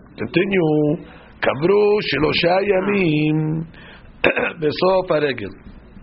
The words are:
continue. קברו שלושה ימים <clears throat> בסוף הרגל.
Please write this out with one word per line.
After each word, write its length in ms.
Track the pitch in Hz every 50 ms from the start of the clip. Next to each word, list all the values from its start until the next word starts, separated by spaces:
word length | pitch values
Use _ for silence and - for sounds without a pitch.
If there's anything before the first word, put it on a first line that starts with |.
| - - - -
continue. 960 | - 113 - 165 190 196 196 185 170 156 151 151 151 151 151 180 - - - - - - - - -
קברו 400 | - 107 127 151 180 202 208 208 208 208 214 190 -
שלושה 460 | - 135 151 151 135 - 170 170 180 190 196 202 196
ימים 640 | 190 190 202 202 202 185 165 151 151 151 151 156 156 156 156 156 160 160 - - - - - - - - - - - -
<clears throat> 360 | - - - - - 190 180
בסוף 500 | 156 151 - - - 185 190 185 185 185
הרגל. 420 | 170 151 147 143 131 113 104 95 - - - - - - - - - -